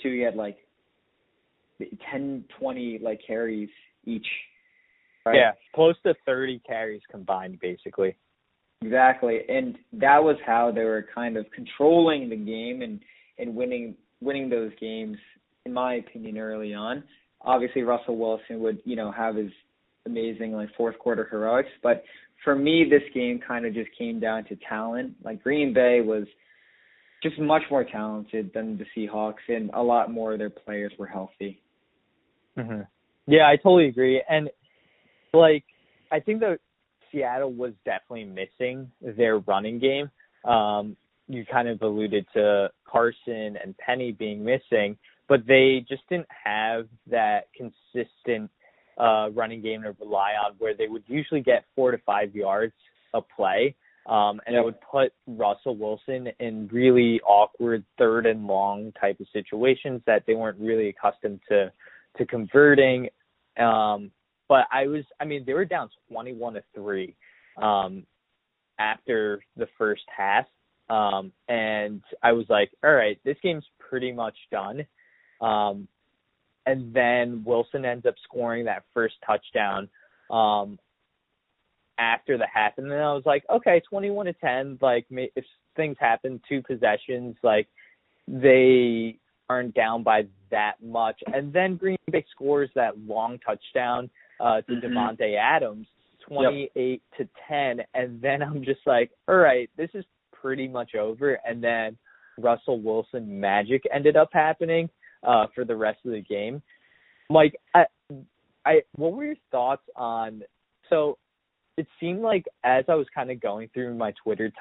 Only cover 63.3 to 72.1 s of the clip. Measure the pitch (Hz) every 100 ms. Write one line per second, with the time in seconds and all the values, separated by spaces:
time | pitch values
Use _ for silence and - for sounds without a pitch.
63.3 | _ _ - 117 110 107 104 101 - _
64.3 | _ - 135 - 127 139 151 139 - 151
65.3 | 143 131 143 185 170 117 _ _ 113 123
66.3 | 117 117 107 - - 101 98 92 - _
67.3 | _ _ - 107 101 95 95 - _ _
68.3 | _ _ _ _ - 107 107 - 113 107
69.3 | 101 - - 113 - 110 104 - - 98
70.3 | 104 123 _ _ _ - 110 104 98 95
71.3 | - - 117 110 107 104 104 -